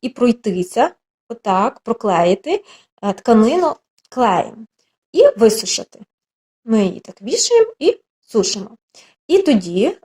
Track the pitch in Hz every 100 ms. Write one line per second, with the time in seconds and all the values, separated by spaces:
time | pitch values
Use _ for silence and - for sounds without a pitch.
0 | 254 - 240 233 214 180 180 233 320 -
1 | _ _ _ 226 208 190 226 - - 233
2 | 214 175 175 190 294 415 - - _ _
3 | 202 196 - 220 220 349 330 - _ _
4 | _ 247 226 175 - - 220 _ _ _
5 | _ 349 571 208 226 214 185 - - -
6 | 208 _ _ _ _ _ 233 220 196 -
7 | - - 196 - - 466 453 - 320 -
8 | _ _ _ 220 180 208 196 - _ -
9 | _ _ - 381 381 226 175 180 277 -